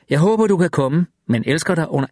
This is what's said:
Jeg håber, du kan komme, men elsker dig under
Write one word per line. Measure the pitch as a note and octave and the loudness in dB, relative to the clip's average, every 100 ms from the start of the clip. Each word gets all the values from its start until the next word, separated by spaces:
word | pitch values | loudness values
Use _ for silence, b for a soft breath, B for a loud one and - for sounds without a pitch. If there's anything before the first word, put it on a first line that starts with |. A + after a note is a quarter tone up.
| B | B
Jeg | C#3 | 0
håber, | F#3 A3 A3 | 2 2 2
du | F#3 | 2
kan | F3 | 0
komme, | - C3 D#3 F3 _ - | 0 0 0 -2 _ -4
men | A#2 A#2 | -2 0
elsker | D#3 - | -2 -2
dig | E3+ D#3 | -2 -2
under | C#3+ C3+ | -2 -4